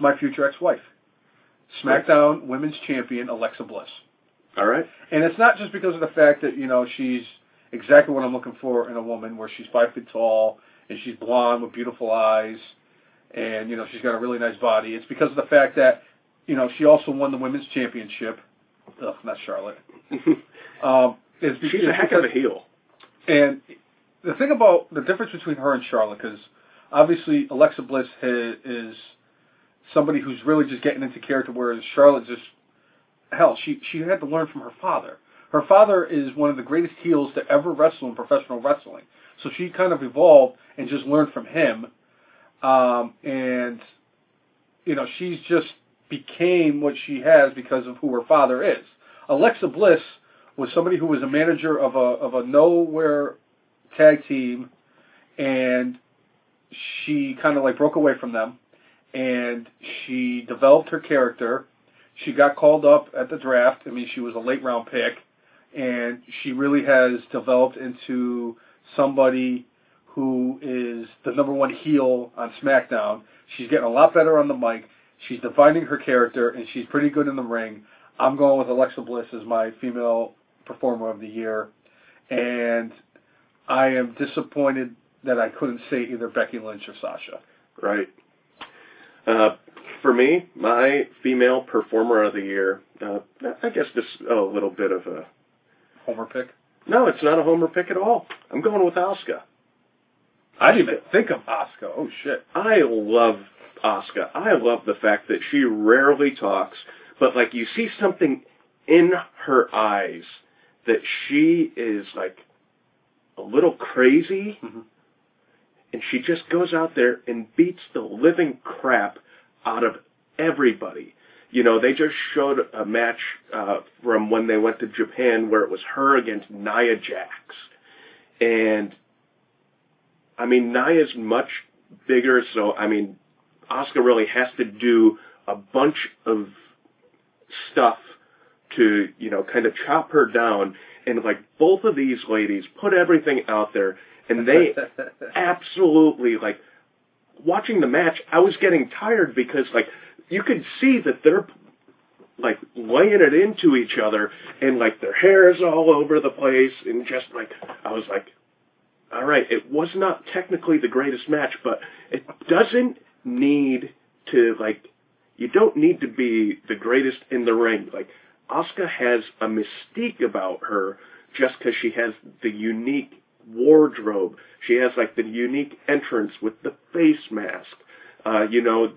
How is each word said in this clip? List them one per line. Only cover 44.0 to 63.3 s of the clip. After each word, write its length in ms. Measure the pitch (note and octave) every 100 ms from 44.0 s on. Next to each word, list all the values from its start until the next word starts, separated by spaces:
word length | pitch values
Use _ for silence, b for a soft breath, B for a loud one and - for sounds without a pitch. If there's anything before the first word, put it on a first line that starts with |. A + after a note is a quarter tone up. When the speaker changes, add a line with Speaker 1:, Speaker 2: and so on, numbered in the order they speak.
| _ _ _ _ _ _ _ _ F3
Speaker 1:
you 80 |
know, 120 | C#3 B2 -
she's 220 | F3+ D#3+ -
just 220 | E3+ - - _ _ -
became 720 | C#3 - - F3 F3 D#3 D3
what 140 | D3 C#3+
she 160 | - C3+
has 320 | C#3+ D#3 C#3
because 340 | C3 B2 C3 B2
of 120 | B2
who 160 | C#3
her 80 | B2 -
father 360 | D3+ C3 B2+
is. 220 | G3 - - _ b b b
Alexa 400 | C#3+ A#3 A#3 D3+
Bliss 320 | D3 G3+ D#3 - - b b b -
was 120 | B2
somebody 240 | E3+ F3 E3+
who 80 | D#3+
was 160 | C#3
a 40 | C3+
manager 520 | D3 E3 D3+ D#3 C#3+
of 160 | C3+
a, 40 | C3
of 360 | B2 A#2+ C3
a 120 | B2+ B2
nowhere 880 | C#3+ E3+ E3+ E3 D#3 D#3 D3 C#3+ - _ _ _ _ _ -
tag 300 | D#3 D3 -
team, 400 | C3+ B2 B2 B2+ _ _ b b b b -
and 600 | C3+ C3 B2+ B2+ B2+ B2+ _ _ _ _ _ _ _
she 640 | - - - D3+ D3 C#3 B2+
kinda, 220 | D#3 C#3+
like, 160 | C3 B2
broke 180 | D3 D#3
away 160 | D3+ C3+
from 120 | B2
them, 260 | A2+ A#2 - _ b b b b
and 540 | C3 C3 B2 A#2+ A#2+ A#2 _ - -
she 380 | - B2+ B2 B2
developed 480 | A#2+ B2+ C3+ - -
her 100 | D#3
character. 640 | - C#3+ A#2+ - A#2 C3+ - _ _ b b -
She 160 | D#3
got 240 | C3 C#3+ -
called 280 | D3+ D3+
up 240 | C#3+ D3 - C#3
at 120 | B2+